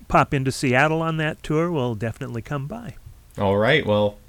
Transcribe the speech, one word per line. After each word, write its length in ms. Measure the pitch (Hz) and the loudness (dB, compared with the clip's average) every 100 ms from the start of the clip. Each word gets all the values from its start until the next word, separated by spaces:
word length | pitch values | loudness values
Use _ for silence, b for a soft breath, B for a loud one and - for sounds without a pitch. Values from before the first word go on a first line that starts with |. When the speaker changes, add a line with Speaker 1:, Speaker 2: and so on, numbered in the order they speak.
| - | 0
Speaker 1:
pop 260 | 170 135 | 2 4
into 180 | 143 131 | 2 -2
Seattle 500 | - 139 123 151 160 | -2 2 4 4 2
on 160 | 165 160 | -2 -2
that 240 | 151 - | -4 -4
tour, 280 | - 156 170 | -2 -2 0
we'll 240 | 165 123 107 | 0 -2 -2
definitely 460 | 113 - 127 120 | -6 -6 -8 -8
come 260 | - 143 139 | -8 -8 -8
by. 280 | 233 240 - - - - - | -10 -14 -16 -20 -20 -16 -2
Speaker 2:
All 200 | 101 101 | 0 2
right. 280 | 110 151 - | 4 2 2
Well, 320 | 104 104 - | 2 2 -2